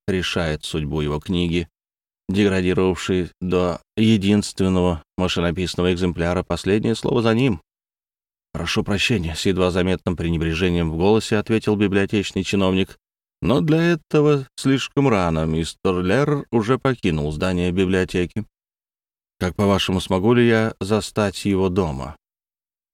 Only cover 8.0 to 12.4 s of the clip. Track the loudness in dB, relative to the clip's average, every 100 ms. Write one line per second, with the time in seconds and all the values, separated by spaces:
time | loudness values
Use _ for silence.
8 | _ _ _ _ _ -8 -4 -4 -2 0
9 | 0 0 -2 -2 -2 2 2 2 0 0
10 | -2 -2 -2 0 0 0 0 2 0 0
11 | 2 2 2 -2 0 -2 0 0 2 2
12 | 0 -2 -2 -4